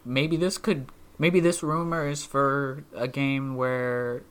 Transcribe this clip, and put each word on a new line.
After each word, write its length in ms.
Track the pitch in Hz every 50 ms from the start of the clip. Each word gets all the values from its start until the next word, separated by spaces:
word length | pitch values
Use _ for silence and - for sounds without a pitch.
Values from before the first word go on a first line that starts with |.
| -
maybe 320 | 120 127 135 147 160 170 160
this 200 | 175 185 196 -
could, 320 | - 220 185 143 131 - - - - - - -
maybe 220 | 143 170 175 185
this 240 | 165 175 170 - -
rumor 440 | 151 156 165 170 170 165 165 151 143
is 180 | 143 143 -
for 580 | - - 139 139 139 135 143 139 135 131 147 147 - -
a 120 | 90 120 131
game 480 | 127 139 139 139 135 135 135 135 131
where 640 | 127 127 127 127 127 123 123 123 123 123 120 120 127 - -